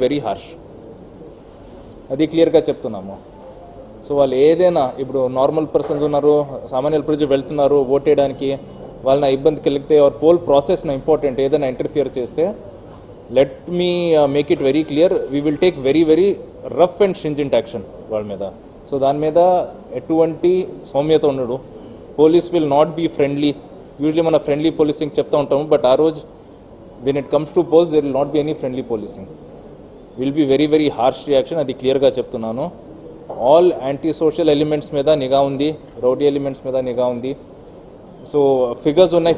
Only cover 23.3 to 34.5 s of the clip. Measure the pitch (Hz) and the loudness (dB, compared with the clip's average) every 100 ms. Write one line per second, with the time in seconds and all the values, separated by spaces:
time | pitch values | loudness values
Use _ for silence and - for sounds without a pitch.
23.3 | 143 147 139 - - - - 151 160 160 | 0 -2 -4 -12 -20 -20 -4 -2 0 2
24.3 | 156 - 147 156 151 151 147 147 151 143 | 2 0 0 0 0 -2 0 -4 -4 -2
25.3 | 151 139 143 151 147 123 131 160 156 - | -2 0 -2 0 0 2 4 2 -2 -16
26.3 | - - - - - - - 123 139 139 | -20 -20 -20 -20 -20 -20 -8 -4 -4 -2
27.3 | 143 151 180 147 156 170 151 143 131 143 | -4 -2 -2 2 4 4 0 0 -2 -2
28.3 | 147 147 151 135 127 117 113 101 - 98 | -2 -2 -4 -6 -8 -6 -8 -8 -14 -18
29.3 | - - - - - - - - - 135 | -20 -20 -20 -20 -20 -20 -20 -20 -6 -4
30.3 | 147 139 135 151 156 147 113 127 131 - | -2 2 2 2 2 0 0 -2 -2 0
31.3 | 135 127 160 131 123 127 131 135 123 117 | 0 0 -4 -4 -4 -2 2 0 0 -8
32.3 | 123 113 117 165 - - - - - - | -8 -8 -6 -8 -10 -20 -20 -20 -20 -16
33.3 | - 120 160 180 160 131 139 160 147 160 | -4 4 4 4 0 -6 -6 -6 -2 -2
34.3 | 151 160 | 0 0